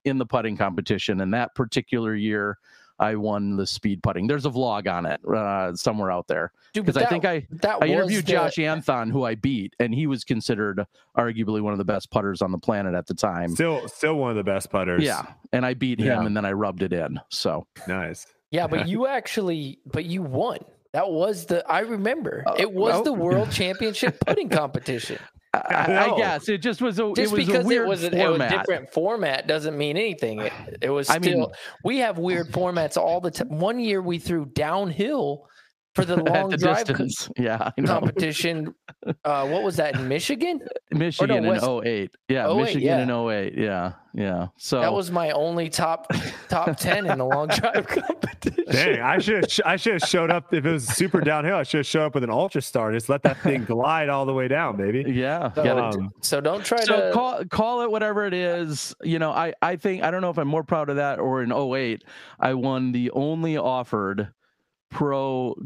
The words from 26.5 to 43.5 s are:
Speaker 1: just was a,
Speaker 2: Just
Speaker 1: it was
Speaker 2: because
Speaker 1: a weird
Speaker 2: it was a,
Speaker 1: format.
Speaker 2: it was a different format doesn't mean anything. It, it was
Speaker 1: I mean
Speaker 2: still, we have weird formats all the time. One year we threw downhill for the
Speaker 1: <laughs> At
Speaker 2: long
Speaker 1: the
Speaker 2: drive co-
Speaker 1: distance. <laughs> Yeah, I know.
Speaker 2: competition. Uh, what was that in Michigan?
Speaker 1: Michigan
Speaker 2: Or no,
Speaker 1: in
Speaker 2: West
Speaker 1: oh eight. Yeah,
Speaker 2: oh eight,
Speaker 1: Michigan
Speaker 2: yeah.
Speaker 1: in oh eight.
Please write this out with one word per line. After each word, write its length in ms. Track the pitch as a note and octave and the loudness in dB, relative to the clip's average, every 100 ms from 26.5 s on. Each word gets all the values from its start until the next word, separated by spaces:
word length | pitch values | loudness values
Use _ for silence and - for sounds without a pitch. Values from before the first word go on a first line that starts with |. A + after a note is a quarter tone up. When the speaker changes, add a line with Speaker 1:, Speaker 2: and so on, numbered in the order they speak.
| G3+ | -2
Speaker 1:
just 220 | A#3+ G#3 | 0 0
was 160 | B3 F#3+ | -2 0
a, 140 | G#3+ | 0
Speaker 2:
Just 60 | - | 2
Speaker 1:
it 160 | G#3+ G#3 | 2 2
was 100 | F3 | 4
Speaker 2:
because 200 | B3 A3 | 4 4
Speaker 1:
a 20 | |
weird 180 | A#3+ G3 | 4 2
Speaker 2:
it 40 | |
was 140 | F#3 E3+ | 0 0
a, 40 | |
Speaker 1:
format. 160 | F3 E3 | 2 4
Speaker 2:
it 60 | |
was 100 | D#3+ | 4
a 160 | A#2+ - | 2 0
different 360 | - E3 C3+ | 0 -2 -2
format 540 | - F3+ A3+ D#3+ C3 - | -2 0 0 0 -2 0
doesn't 300 | D#3 D3+ D3 | 0 0 -2
mean 200 | D3 D#3+ | -2 0
anything. 420 | A3 E3+ A#2 G#2+ | -2 -2 -4 -2
It, 140 | G#2+ - - - | -6 -6 -12 -4
it 60 | A#2 | 0
was 200 | C#3+ C#3 | 0 -2
Speaker 1:
I 40 | E3 | -2
mean 40 | |
Speaker 2:
still, 300 | F3 F3 - - - - | -2 0 -4 -8 -18 -8
we 140 | G3 C4 | -4 -2
have 180 | A#3 E3+ | -2 -4
weird 300 | F3 F3 E3 | -4 -4 -4
formats 440 | F3+ F3+ F3 D3+ E3+ | -4 -2 -2 -2 0
all 220 | E3 F3 | 0 0
the 120 | F3 | -4
time. 180 | - B3 D3+ | -6 -6 -2
One 200 | F#3+ A#3+ | -2 0
year 220 | A3+ G3 | -2 -2
we 160 | F3+ E3+ | -2 -4
threw 280 | - E3+ C#3 | -2 -4 -2
downhill 1040 | C#3 D3 F#3 G3 D3+ G#3+ C#4+ C#3+ C#3+ - - - _ _ | -2 -2 0 -2 -2 -2 0 -2 -4 -12 -20 -20 _ _
for 120 | - F3+ | 0 2
the 80 | |
Speaker 1:
<laughs> 120 | F3 D#3+ | 4 4
At 0 | |
Speaker 2:
long 240 | E3 F#3+ | 4 2
Speaker 1:
the 60 | D#3 | 4
Speaker 2:
drive 300 | F3+ G3+ A3 | 4 4 2
co- 60 | |
Speaker 1:
distance. 360 | C3 A#2+ - - | 0 -2 -4 -6
<laughs> 40 | - | -2
Yeah, 340 | A#2+ A2 - - | 0 0 -2 0
I 40 | |
know. 60 | C#3 | 2
Speaker 2:
competition. 840 | D#3 - - D#3+ D3 E3+ E3 D#3 - - - G#3 D#3+ D3+ | 2 2 2 0 0 -2 -2 -4 -10 -20 -12 -8 -4 -2
Uh, 220 | C#3+ C#3 | 0 0
what 160 | F3 | 0
was 120 | G#3 D#3+ | 0 2
that 180 | D3+ C3 | 0 0
in 120 | C3 | 0
Michigan? 540 | D3 F3 C4 F4 D#4+ - - - | -2 0 0 0 -2 -6 -12 -2
Speaker 1:
Michigan 400 | D#3 E3 - - | 0 0 2 2
Speaker 2:
Or 100 | A3 | 4
no, 60 | A2 | 4
Speaker 1:
in 20 | |
Speaker 2:
West 120 | - B2 | 2 2
Speaker 1:
oh 180 | B2 | 0
eight. 280 | A2+ A2 F#2+ _ - | 0 -2 -4 _ -2
Yeah, 180 | C3 A#2 | 0 2
Speaker 2:
oh 120 | F3 | 2
eight, 40 | |
Speaker 1:
Michigan 200 | A3+ D3+ | 2 2
Speaker 2:
yeah. 200 | C3+ C3 | 2 2
Speaker 1:
in 80 | B2+ | 2
oh 180 | A#2+ A#2 | 0 0
eight. 280 | G#2 G2 | 0 -2